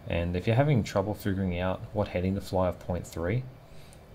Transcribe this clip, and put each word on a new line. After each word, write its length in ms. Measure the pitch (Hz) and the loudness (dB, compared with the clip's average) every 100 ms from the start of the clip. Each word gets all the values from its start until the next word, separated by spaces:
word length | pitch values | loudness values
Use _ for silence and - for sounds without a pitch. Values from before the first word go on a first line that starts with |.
| - | -4
And 280 | 87 85 90 | 0 0 0
if 100 | 113 | 2
you're 80 | |
having 300 | 110 147 127 | 4 6 4
trouble 300 | 92 101 98 | 2 0 0
figuring 440 | 101 104 95 95 87 | -2 -2 0 0 0
out 220 | 92 92 110 | 0 -2 -4
what 160 | 104 101 | -2 0
heading 280 | 90 92 98 | 0 0 0
to 40 | |
fly 280 | - 92 90 | 0 2 2
off 100 | 87 | 0
point 280 | - 87 - | -4 -6 -6
three, 360 | - 85 120 131 - - - - - - | -4 0 0 -4 -16 -18 -18 -18 -20 -16